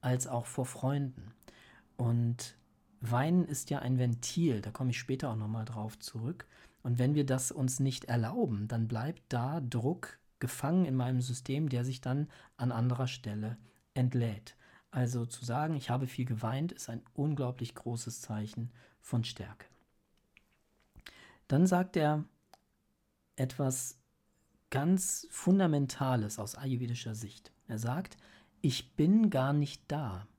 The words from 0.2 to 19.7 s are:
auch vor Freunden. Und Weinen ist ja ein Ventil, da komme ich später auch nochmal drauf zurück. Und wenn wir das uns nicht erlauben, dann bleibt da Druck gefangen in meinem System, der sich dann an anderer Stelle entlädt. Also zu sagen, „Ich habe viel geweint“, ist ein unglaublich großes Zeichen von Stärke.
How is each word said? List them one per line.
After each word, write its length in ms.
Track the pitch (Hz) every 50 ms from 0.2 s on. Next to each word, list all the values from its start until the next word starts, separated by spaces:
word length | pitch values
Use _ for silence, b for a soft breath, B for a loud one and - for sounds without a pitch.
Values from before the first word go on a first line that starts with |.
| 127 -
auch 180 | 127 120 120
vor 200 | - - - 127
Freunden. 640 | 127 - - - 131 139 143 143 131 127 - 92 101 - _ B B B B B B B B B B _ -
Und 600 | 120 117 117 120 120 117 120 120 - - - _ _ _ _ _ _ _ _ _
Weinen 440 | 117 113 117 123 135 160 175 180 170
ist 240 | - 147 - - -
ja 100 | 143 139
ein 180 | - 123 131 127
Ventil, 640 | 127 123 117 120 - - - - 165 165 123 104
da 80 | 104 107
komme 220 | - - 131 127
ich 80 | 117 -
später 320 | - - 127 127 151 135
auch 60 | 113 110
nochmal 280 | 107 107 110 113 110
drauf 320 | 110 117 110 107 110 110 -
zurück. 480 | - - - 117 113 120 175 - - B B B B B B B B
Und 160 | 127 123 120
wenn 160 | 127 135 147
wir 100 | 151 143
das 260 | 131 131 131 127 -
uns 280 | - 165 135 127 127 -
nicht 260 | 135 135 127 - -
erlauben, 640 | - 120 120 113 110 180 247 233 151 113 101 104 107
dann 200 | 127 117 113 113
bleibt 340 | 120 110 117 147 170 - _ _
da 320 | - 120 117 131 147 170
Druck 580 | 139 123 - 123 110 131 175 180 - - - - _ _ _ _
gefangen 460 | - 127 - - - 143 170 185 185
in 100 | 160 131
meinem 260 | 131 123 123 131 127
System, 480 | 123 127 123 - - - 135 143 160 147
der 140 | 131 120 120
sich 160 | 131 131 127
dann 280 | - 127 127 143 151 147 B B B B B B
an 140 | 123 127
anderer 360 | 123 113 117 127 123 120 135 127
Stelle 500 | - - - 107 104 107 107 110 120 - B B B B B _ _
entlädt. 600 | - 127 123 127 123 117 113 104 104 - - - B B B B B B B
Also 340 | - 135 127 117 123 123 117
zu 200 | 117 - - -
sagen, 300 | 120 117 135 151 160 160
„Ich 140 | 143 127 -
habe 180 | - - 139 127
viel 180 | - - 127
geweint“, 480 | 127 117 110 113 113 120 135 151 175 -
ist 160 | - - -
ein 120 | 117 123 - - _
unglaublich 640 | - 139 151 151 139 135 123 127 127 120 117 -
großes 460 | - - 120 120 117 - - 117 -
Zeichen 500 | - - 113 107 107 107 - - 117 120 B B B B B B
von 220 | _ - - 120 113
Stärke. 420 | - - - 98 95 104 _ - -